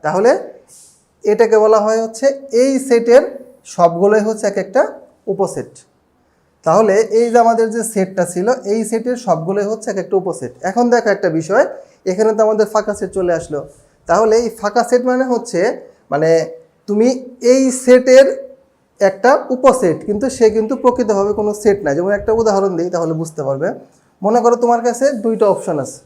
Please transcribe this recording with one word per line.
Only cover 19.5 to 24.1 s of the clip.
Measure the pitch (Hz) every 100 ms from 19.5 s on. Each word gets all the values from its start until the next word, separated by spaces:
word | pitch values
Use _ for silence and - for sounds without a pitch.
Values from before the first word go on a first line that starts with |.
| 254
উপসেট, | 262 - 185 151 -
কিন্তু | 208 254 -
সে | 220 214
কিন্তু | 220 262
প্রকৃতভাবে | 262 247 220 196 202 208
কোনো | 208 208
সেট | 220 202 156
না। | 143
যেমন | 180 202
একটা | 202 220
উদাহরণ | 220 196 196 175
দিই, | 175 175
তাহলে | 165 160
বুঝতে | 160 160 135
পারবে। | 135 175 254 - _ _